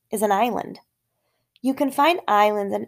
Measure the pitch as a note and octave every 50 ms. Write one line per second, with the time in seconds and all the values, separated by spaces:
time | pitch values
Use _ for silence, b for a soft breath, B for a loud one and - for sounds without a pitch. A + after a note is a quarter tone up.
0 | _ _ A3+ G3 G#3+ G3+ G3 G3 A#3 B3 G3 - - - - - - _ _ _
1 | _ _ _ _ _ _ _ _ _ _ _ _ - C4 C4+ - D4 C4+ C#4 D4
2 | C#4+ D#4+ F4+ F#4 - - G#3 G3+ G#3+ G#3+ G#3 G#3 G3+ G3 G#3 G#3 A3+